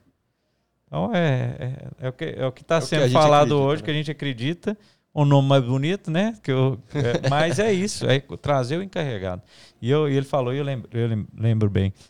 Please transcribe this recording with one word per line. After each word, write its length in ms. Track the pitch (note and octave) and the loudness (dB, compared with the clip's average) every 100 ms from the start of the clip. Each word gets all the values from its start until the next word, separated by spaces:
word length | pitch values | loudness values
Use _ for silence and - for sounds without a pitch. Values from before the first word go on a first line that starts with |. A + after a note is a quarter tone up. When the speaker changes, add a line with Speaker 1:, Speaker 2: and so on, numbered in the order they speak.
| _ _ _ _ _ _ _ _ _ | _ _ _ _ _ _ _ _ _
Speaker 1:
Então, 280 | D3 F#3+ | -6 -2
é, 420 | A3 E3 B2+ B2 C3 | 0 0 0 -4 -6
é, 480 | B2 C3 C3 - B2+ | -10 -10 -14 -10 -10
é 20 | |
o 40 | |
que, 120 | - | -8
é 220 | D#3+ - C3 | -8 -6 -6
o 60 | |
que 120 | - | -6
tá 120 | - E3 | -2 -2
Speaker 2:
É 20 | |
o 20 | |
que 60 | - | 0
Speaker 1:
sendo 160 | D#3 | 2
Speaker 2:
a 60 | C3 | 4
gente 40 | |
Speaker 1:
falado 300 | D#3 D3+ D3 | 6 6 6
Speaker 2:
acredita, 120 | D3 C#3+ | 4 2
Speaker 1:
hoje, 260 | C3+ D#3 | 0 0
Speaker 2:
né? 20 | |
Speaker 1:
que 60 | D#3+ | -2
a 40 | |
gente 160 | D3+ D3+ | -4 -4
acredita. 680 | D3 D3 A#2+ C3 E3+ - G#3+ _ _ _ | -6 -6 -4 -4 -4 -6 -8 _ _ _
O 120 | D3+ | 0
nome 240 | C#3+ C#3+ C3+ | 4 6 6
mais 160 | C#3 | 4
bonito, 460 | A#2+ C3+ D3 G3+ - | 4 0 -2 -4 -2
né? 240 | D#3+ G#3+ A3 | -2 -2 -4
Que 100 | - | -2
eu, 260 | C3 C3 C3 - | 0 0 -2 -6
é, 320 | D3 B2 A#2+ C3+ | -4 -2 0 0
Speaker 2:
<laughs> 20 | |
Speaker 1:
mas 300 | C#3+ D#3+ F#3 | 2 2 2
é 140 | A3 | 0
isso, 340 | F#3 G#3 - B2 | 0 -2 -2 0
é 140 | C3 - C#3+ | 0 -2 -6
trazer 360 | D3 C#3 A#2+ E3 | -2 0 0 -4
o 40 | |
encarregado. 600 | G3 F#3 D3 G#2+ F#2 F2+ - - - _ | -6 -6 -6 -4 -6 -8 -12 -20 -20 _
E, 80 | A#2 | 0
eu, 180 | D3 D3+ | 2 2
e 60 | C#3 | 0
ele 80 | C3+ | 0
falou, 280 | D3 B2 | -2 -2
e 40 | C#3 | -4
eu 60 | |
lembro, 240 | C#3 C3 - A#2 | -4 -6 -6 -4
eu 120 | A#2 | -2
lem-, 180 | A2 - - | -2 -6 -4
lembro 320 | A2+ A2 G#2+ | 0 2 2
bem, 240 | G2 F#2+ - - | 2 -2 -4 -14